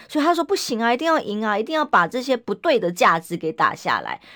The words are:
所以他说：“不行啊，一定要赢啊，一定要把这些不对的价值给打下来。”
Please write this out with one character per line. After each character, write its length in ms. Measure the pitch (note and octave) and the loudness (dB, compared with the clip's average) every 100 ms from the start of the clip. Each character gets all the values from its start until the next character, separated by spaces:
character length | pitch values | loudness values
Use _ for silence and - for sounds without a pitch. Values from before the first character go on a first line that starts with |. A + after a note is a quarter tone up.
| - | -6
所 140 | D4+ | -2
以 40 | |
他 100 | D4+ | 2
说 100 | E4+ | 2
：“不 100 | E4 | 0
行 280 | F#4+ - A3+ | -2 -2 -2
啊， 100 | A#3 | 0
一 60 | B3 | 0
定 80 | D#4+ | 2
要 120 | D#4 | 0
赢 240 | - G#3 | -2 -4
啊， 160 | G#3+ G3+ | -2 -2
一 40 | |
定 120 | A3 | 0
要 80 | D#4 | -2
把 240 | D4 F#3+ E3+ | 2 2 2
这 160 | B3 | -2
些 140 | B3+ B3 | -2 -2
不 180 | - | -4
对 240 | G3+ E4+ B3 | -4 2 2
的 140 | F3 | 2
价 260 | F3 A3 E3+ | 2 2 2
值 200 | - F3 | -2 -6
给 120 | D#3+ | -4
打 240 | D#3 C#3 | 0 0
下 280 | - F3 G#2+ | 0 -4 -4
来。” 180 | A1 B1 - | -4 -10 -14